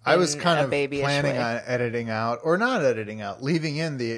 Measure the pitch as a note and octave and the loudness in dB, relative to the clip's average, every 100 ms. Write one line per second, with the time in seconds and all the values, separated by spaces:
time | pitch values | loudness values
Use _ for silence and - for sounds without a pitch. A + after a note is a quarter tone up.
0 | C3 E3+ E3 D3 F3 D#3+ C#3 C#3+ C#3 C#3+ | 2 4 4 2 2 2 2 0 0 0
1 | C#3 C#3+ C#3+ B2 A#2 A#2 - B2 A#2+ A#2 | 0 2 0 0 -2 -2 -2 -2 -2 -2
2 | A#2 A2 A2+ A#2+ D#3 F3+ A#3+ A#3+ C3+ A2 | -2 -2 -2 -2 0 2 2 2 2 0
3 | G#2+ G#2+ G2+ G2 C3+ E3 D#3 D3 E3 C3+ | -4 -6 -8 -6 -2 0 0 -2 -4 -2
4 | A#2 | -4